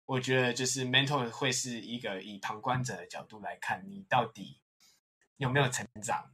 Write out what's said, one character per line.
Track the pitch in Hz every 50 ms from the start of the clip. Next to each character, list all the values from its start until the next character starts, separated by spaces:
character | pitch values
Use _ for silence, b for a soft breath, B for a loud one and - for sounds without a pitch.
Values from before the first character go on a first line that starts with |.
| _
我 | - 131
觉 | 127 123 127 131 131
得 | 127 120 120
就 | 123 127
是 | 123 127 135 127
mentor | 123 127 135 139 139 147 139 120 117
会 | 113 - 143 131
是 | 117 - - 127 120 110
一 | 92 104 120 117
个 | 117 104 98 95
以 | 95 107 101 98
旁 | - - 110 107
观 | 110 131 123 127
者 | 123 110 98
的 | 87 -
角 | - - - -
度 | - 110 107
来 | 95 87 -
看 | - - - 107 95 95
你 | 98 101 98 98
到 | - - 123 113
底 | 110 - 104 95 - - _ _ _ _ _ b b b b b _ _ _ _ _ _
有 | - 139 123
没 | 131 143
有 | 135
成 | 123 - - 104 - - 110
长， | 104 120 101 - - -